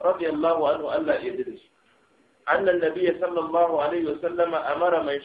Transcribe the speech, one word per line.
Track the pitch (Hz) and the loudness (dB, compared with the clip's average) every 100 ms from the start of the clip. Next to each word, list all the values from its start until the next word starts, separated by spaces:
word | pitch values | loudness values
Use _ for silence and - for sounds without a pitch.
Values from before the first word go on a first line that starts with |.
radiyallahu | 175 175 160 151 165 165 147 | 0 0 -2 0 2 2 2
anhu, | 156 143 | 0 -2
Allah | 151 151 131 | -2 0 -2
ya | 123 | -2
yarda | 123 123 | -6 -8
da | |
shi. | - _ _ _ _ _ _ _ _ - | -10 _ _ _ _ _ _ _ _ -2
Anna | 170 190 | 2 2
an-nabiyya | 175 160 180 175 170 | 2 0 2 0 0
sallallahu | 180 170 156 170 170 156 | -2 -2 0 2 4 2
alaihi | 151 175 156 | 0 0 -2
wa | 139 | -2
sallama | 170 175 170 160 135 | -4 0 0 0 -2
amara | 156 175 165 151 | 0 2 2 0
man | 143 | -4